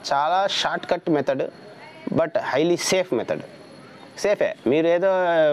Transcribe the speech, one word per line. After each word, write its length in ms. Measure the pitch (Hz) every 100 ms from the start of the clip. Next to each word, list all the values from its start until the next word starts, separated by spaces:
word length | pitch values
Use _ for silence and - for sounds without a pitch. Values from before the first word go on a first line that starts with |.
| -
చాలా 340 | 139 151 180 196
short 420 | - 156 170 -
cut 200 | 180 180
method, 340 | 151 139 135 - - - - - - -
but 180 | - 165
highly 600 | - - 135 165 170 -
safe 240 | 185 180 120
method. 220 | 101 76 - - - - - - - -
సేఫే. 360 | 196 208 107 - 110
మీరు 200 | 147 165
ఏదో 200 | 175 190 185 180 170 156